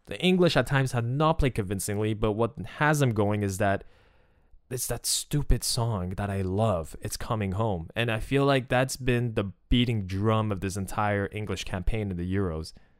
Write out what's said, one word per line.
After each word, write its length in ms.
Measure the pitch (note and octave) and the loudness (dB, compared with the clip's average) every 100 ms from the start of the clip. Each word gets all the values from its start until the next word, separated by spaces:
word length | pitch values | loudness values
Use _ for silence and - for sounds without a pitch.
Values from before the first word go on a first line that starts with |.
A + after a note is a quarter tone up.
| - | -14
The 140 | G2+ | 0
English 360 | F3+ F#3 E3+ C#3+ | 2 6 6 4
at 100 | A#2+ | 4
times 260 | C#3 C3 | 2 2
have 120 | A#2+ | 0
not 340 | A#2 C3+ D#3 D#3+ | -2 2 2 4
played 160 | C#3 A2+ | 2 0
convincingly, 580 | F#2+ G2+ - G2+ G#2+ | -4 -4 -2 -2 -2
but 180 | G#2+ A2 | 0 0
what 220 | G#2 A2+ - - - | 2 0 -2 -12 0
has 220 | D3+ D3+ | 2 4
them 120 | C3 | 2
going 300 | A2 G#2 G#2+ | 4 2 2
is 160 | G2+ F#2+ | -2 0
that 260 | G2+ G2 - _ _ _ _ _ _ - - | 2 0 -4 _ _ _ _ _ _ -20 -10
it's 160 | B2+ - | -8 -6
that 180 | A#2 | -4
stupid 580 | - - - D3 - B2 | -2 -4 -2 -2 4 2
song 480 | - - A#2 G#2 F2+ G2 | 2 -2 -2 -2 -4 -4
that 140 | G2+ | -4
I 100 | G2 | -2
love, 560 | F#2 F#2+ A2+ F2 D#2 - | 0 2 2 0 -4 -10
"It's 160 | G#2 - | -10 -8
Coming 340 | - A2 G2 | -4 -2 -2
Home." 380 | F#2 A2+ F2 E2 | -2 -2 -2 -6
And 160 | A2+ A#2 | -4 -2
I 100 | A2+ | -2
feel 260 | - C#3 C#3 | 0 2 4
like 220 | C3+ A#2+ | 2 2
that's 280 | B2+ C3 - | 0 0 -2
been 380 | B2+ A#2+ A#2+ | 0 0 0
the 180 | A2 G2 - - | -2 -4 -6 0
beating 380 | B2 B2 A2 F#2 | 2 4 0 -2
drum 440 | G2 A2 A2 G#2+ | 0 2 2 0
of 100 | F#2+ | -2
this 180 | G2 G2 | -4 -4
entire 500 | F#2 - G#2 G2+ G2 | -6 -2 0 0 -2
English 320 | G#2+ G#2 F#2 | -6 -6 -6
campaign 460 | - F#2+ - A2 G2+ | -4 -2 -2 0 -2
in 60 | F2 | -4
the 180 | F2+ | -2
Euros. 380 | F#2+ F#2 D#2+ E2 - - | 0 0 -4 -8 -14 -20